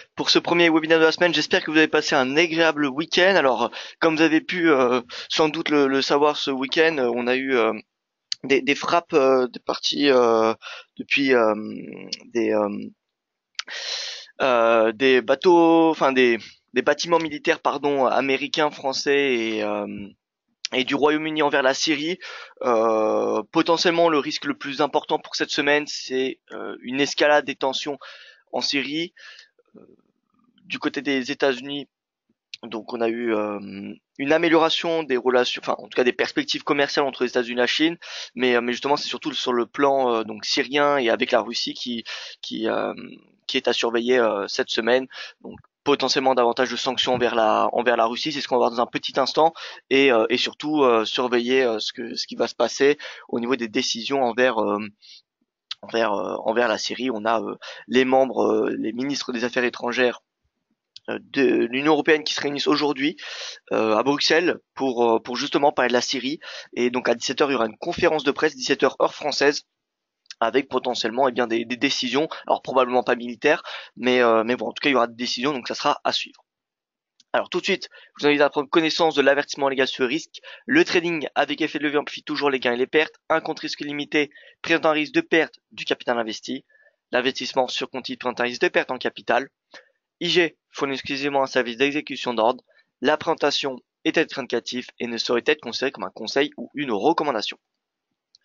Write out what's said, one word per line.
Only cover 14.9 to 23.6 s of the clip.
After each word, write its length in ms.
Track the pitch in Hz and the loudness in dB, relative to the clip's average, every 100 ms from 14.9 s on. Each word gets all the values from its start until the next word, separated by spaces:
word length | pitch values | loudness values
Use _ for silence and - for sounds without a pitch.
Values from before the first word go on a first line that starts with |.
des 280 | 110 135 127 | 2 4 4
bateaux, 680 | 113 135 185 170 165 165 160 | 4 2 6 6 6 6 4
enfin 240 | 151 147 | 2 2
des, 240 | 127 123 110 - _ _ | 4 4 2 -4 _ _
des 80 | 123 | -2
bâtiments 380 | 127 143 170 170 | 0 0 2 0
militaires, 400 | 160 147 165 151 | 0 -4 -2 0
pardon, 460 | 135 139 147 143 123 | 0 0 0 2 2
américains, 640 | 107 135 131 139 170 151 | 2 0 -2 -2 0 0
français 640 | - 135 131 147 139 139 120 | -2 -6 -4 0 2 2 0
et, 280 | 113 107 | -2 -2
euh, 440 | 104 104 104 101 101 _ _ _ _ _ - | -4 -4 -6 -10 -14 _ _ _ _ _ -6
et 100 | 127 | -4
du 120 | 123 139 | -2 2
Royaume-Uni 480 | 147 151 156 156 | 2 2 -2 0
envers 200 | 143 143 | 2 2
la 100 | 135 | 2
Syrie. 460 | 135 156 143 156 180 - - - - | 2 -2 -2 -4 -6 -10 -16 -18 -6
Euh, 800 | 127 113 113 110 107 107 107 110 104 | 0 2 2 2 2 0 0 -2 -2
potentiellement, 560 | 165 | -2